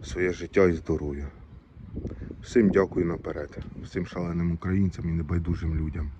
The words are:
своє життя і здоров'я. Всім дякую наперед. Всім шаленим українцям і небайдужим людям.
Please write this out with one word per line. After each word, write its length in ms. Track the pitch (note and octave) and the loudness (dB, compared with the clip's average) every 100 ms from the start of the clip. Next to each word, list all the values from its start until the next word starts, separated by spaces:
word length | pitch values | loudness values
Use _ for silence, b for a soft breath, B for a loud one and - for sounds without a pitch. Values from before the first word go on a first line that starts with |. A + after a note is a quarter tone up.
своє 280 | - F2+ F2+ | -6 -2 -2
життя 360 | E2+ E2+ - F#2 | -2 0 6 6
і 60 | |
здоров'я. 540 | E2 D#2+ D#2 D2 C#2+ C#2+ - - - _ - - - - B B - | 4 0 -2 -2 -6 -8 -12 -20 -20 _ -20 -12 -10 -10 B B -12
Всім 280 | - B2+ G#2 | 2 6 8
дякую 360 | G2 F#2+ F#2+ E2+ | 6 4 2 0
наперед. 520 | E2 E2 D#2 C#2+ - - - | -2 -6 -8 -8 -10 -12 -12
Всім 220 | - F#2+ F2+ | -8 -6 -6
шаленим 460 | F2+ F2 E2+ E2+ | -4 -4 0 0
українцям 580 | E2 F#2 F#2+ F#2+ - E2 | -2 0 2 2 0 -2
і 40 | |
небайдужим 640 | E2 D#2 F2 E2 E2 E2 D#2+ | -2 0 -2 0 -2 0 0
людям. 360 | D#2 D#2 D2+ | -2 -2 -6